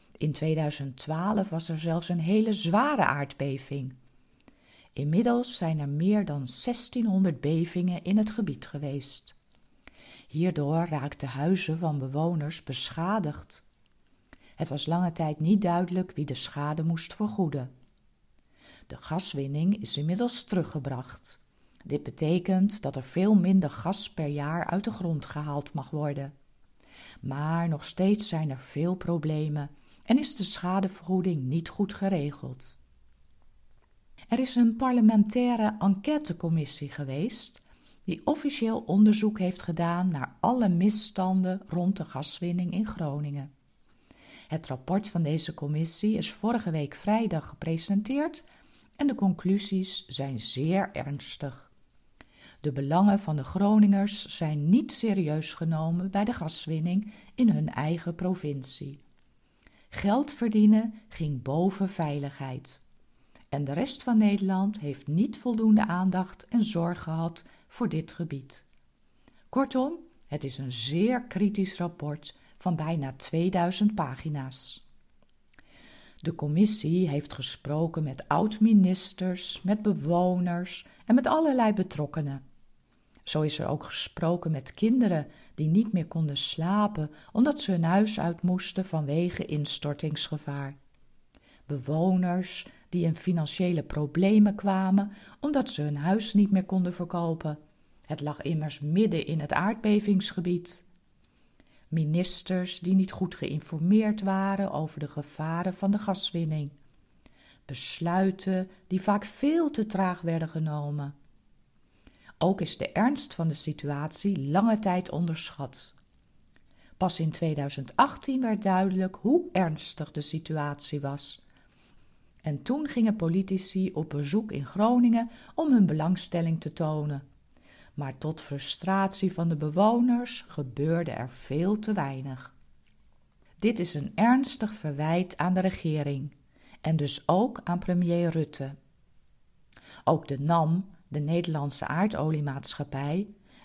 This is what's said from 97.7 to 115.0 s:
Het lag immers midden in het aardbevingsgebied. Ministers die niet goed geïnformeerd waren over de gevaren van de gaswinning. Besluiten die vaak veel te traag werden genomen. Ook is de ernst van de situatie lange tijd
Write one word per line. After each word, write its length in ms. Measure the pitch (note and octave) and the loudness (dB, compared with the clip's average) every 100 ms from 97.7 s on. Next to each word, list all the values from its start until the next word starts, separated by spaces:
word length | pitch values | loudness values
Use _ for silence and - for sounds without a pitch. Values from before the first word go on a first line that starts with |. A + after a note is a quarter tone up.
| _ _ _ | _ _ _
Het 180 | - B2+ | -10 -6
lag 220 | D3 D3 | -6 -4
immers 380 | - D3+ D3+ - | -4 -2 -2 -4
midden 460 | D3 F3+ A3 E3 - | 0 2 4 2 -2
in 140 | D#3+ | -4
het 120 | D3 | 0
aardbevingsgebied. 1300 | D3+ G3 A3+ G#3+ G#3 G#3 F#3+ - F#3 F3 F3 - - _ _ _ _ _ _ _ _ _ _ - | 0 0 0 4 4 4 2 2 -2 -2 -2 -4 -10 _ _ _ _ _ _ _ _ _ _ -4
Ministers 920 | D#3+ D3+ E3+ F#3 - - F#3 F3+ - | -2 0 2 2 0 2 -2 0 -4
die 140 | F3 | 2
niet 180 | F#3+ F#3 | 4 4
goed 220 | - F3+ | -2 -4
geïnformeerd 880 | - - D3+ - D#3+ F3 G#3+ G#3+ G#3 | -4 -4 -4 -6 -2 4 4 4 0
waren 500 | F#3+ F#3+ G3 G3 G3 | 0 0 0 0 -2
over 280 | D3 D#3 D3 | -2 -6 -6
de 80 | D3 | -8
gevaren 640 | D3 - - D#3 E3+ F3+ | -8 -10 -8 -4 -2 -4
van 160 | F#3 G3 | -2 0
de 80 | G#3 | 0
gaswinning. 760 | G#3 F#3 - E3+ D#3+ D3+ C#3+ - - _ _ _ - _ - _ | 0 0 0 0 -2 -2 -6 -12 -20 _ _ _ -20 _ -20 _
Besluiten 1080 | - B2+ - - E3+ F#3 F#3+ F#3 F#3+ F#3 F#3 - - | -12 -8 -8 -4 0 2 2 0 -2 -2 -4 -12 -4
die 140 | F#3+ | -2
vaak 240 | G#3+ G#3 | 0 0
veel 460 | G#3 - C#4+ E4 D4+ | -2 -2 2 2 2
te 160 | A3+ G#3+ | 0 -2
traag 340 | F#3+ F#3 F3 | 0 0 -2
werden 280 | E3 E3 D#3 | -2 -2 -2
genomen. 640 | D#3+ D#3 D3+ D3 D3 C#3+ C#3+ - _ _ _ _ _ _ _ - _ - - | -2 -2 -2 -4 -6 -8 -12 -20 _ _ _ _ _ _ _ -20 _ -20 0
Ook 200 | F3 G3 | 0 2
is 160 | D#3+ - | -2 -4
de 160 | - | -4
ernst 420 | - A#3+ C#4+ - | 2 2 2 -4
van 140 | - E3 | -2 0
de 60 | |
situatie 920 | C#3+ D#3 - D3 C#3+ D#3 - G3+ E3 C#3 | 2 0 -2 -6 -4 -4 0 0 0 2
lange 300 | F3 A#3 G#3+ | 4 4 2
tijd 320 | G#3 F3+ | 2 0